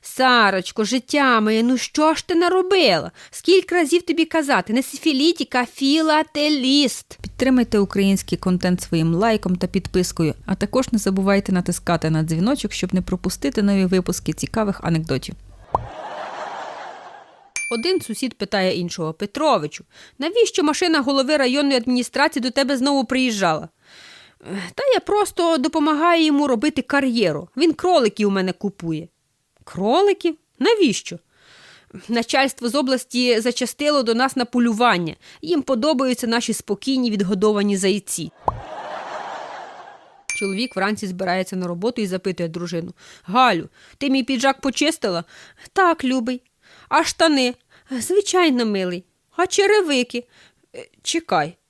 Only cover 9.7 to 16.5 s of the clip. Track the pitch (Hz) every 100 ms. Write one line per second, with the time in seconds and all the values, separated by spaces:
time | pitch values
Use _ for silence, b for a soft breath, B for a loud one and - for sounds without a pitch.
9.7 | 190 - 190 170 - 160 - - 185 208
10.7 | 254 269 220 196 190 190 202 202 185 180
11.7 | 175 - 170 165 156 160 160 202 285 208
12.7 | - 185 185 180 185 185 - 277 233 202
13.7 | 196 185 185 180 175 - 160 - 226 214
14.7 | 185 - 160 156 135 - - - - -
15.7 | - 113 - - - - - -